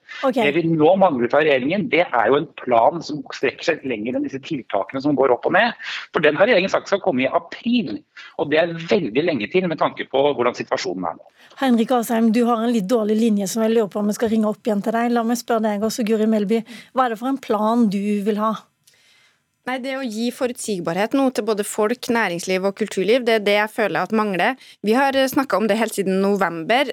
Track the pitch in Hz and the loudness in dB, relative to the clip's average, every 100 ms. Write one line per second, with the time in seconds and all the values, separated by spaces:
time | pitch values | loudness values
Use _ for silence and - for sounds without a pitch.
0 | - - 269 254 147 151 165 160 151 190 | -20 -4 -2 0 0 2 0 4 4 6
1 | 190 127 120 143 156 135 131 202 139 156 | 4 2 2 2 4 2 2 -2 0 0
2 | 170 120 110 143 160 - - 117 127 165 | 2 2 4 2 0 -10 0 4 4 2
3 | - 151 - - 131 - - 151 - 104 | -6 -10 -10 -4 -4 -2 -4 -4 -4 -6
4 | 110 131 143 135 131 147 - 101 - 135 | -4 -4 -6 -8 -8 -8 -4 -4 -4 -4
5 | 139 135 135 120 - 185 233 - - - | -2 2 2 2 2 2 0 -2 -12 -12
6 | - 202 151 156 208 208 185 151 - 202 | -6 0 2 4 4 4 2 -2 -2 -2
7 | 190 127 131 160 - - 233 240 143 101 | 0 0 0 -2 -4 -8 -2 0 -2 -8
8 | - - - - 151 151 170 165 165 214 | -12 -20 -16 -8 -2 0 0 -4 0 0
9 | 131 120 175 139 147 185 180 160 135 - | 2 0 0 -2 -2 -2 -2 -2 -2 -2
10 | - 131 143 135 120 117 120 123 98 92 | -4 0 0 2 0 -2 -4 -4 -4 -6
11 | 87 - - _ - - 269 233 220 247 | -6 -8 -16 _ -20 -2 2 2 2 0
12 | 220 226 226 220 240 233 233 233 185 247 | 0 0 2 2 2 0 0 0 0 0
13 | 208 220 233 202 190 226 220 226 233 208 | 2 2 2 2 -2 0 2 2 0 -2
14 | 208 202 233 220 214 208 - 208 196 226 | -4 -2 0 2 0 -2 -2 -2 0 -2
15 | 240 240 226 240 - 226 214 202 220 214 | 0 0 0 -2 0 0 0 -2 -2 -2
16 | 214 220 220 220 202 226 220 214 - 247 | 0 2 2 2 2 -2 -2 -14 -6 0
17 | 254 208 247 269 - 214 214 240 220 196 | 0 0 -4 -4 -2 0 2 2 2 2
18 | 208 208 202 208 220 214 - _ _ _ | -2 -2 -2 0 -2 -4 -10 _ _ _
19 | _ _ _ _ _ _ - 262 254 269 | _ _ _ _ _ _ -8 -6 -6 -6
20 | 262 214 240 240 247 247 - 190 165 175 | -6 -4 -4 -2 -6 -4 -6 -4 -2 -2
21 | 226 277 269 254 214 208 202 - 214 240 | 0 2 2 0 -2 -2 -2 -2 0 -2
22 | - 233 202 170 190 185 196 196 208 - | -2 0 0 -2 -2 -2 -2 -2 -4 -2
23 | 185 262 233 226 202 208 214 - 208 160 | 2 2 4 2 2 2 0 0 0 0
24 | 185 220 214 175 208 262 - - 202 233 | 0 0 0 0 -2 -2 -12 -6 0 2
25 | 277 269 262 277 269 190 214 226 226 - | 2 2 0 0 0 0 2 0 0 -2
26 | 190 190 196 202 185 170 160 240 277 | 0 2 2 2 0 -2 0 0 0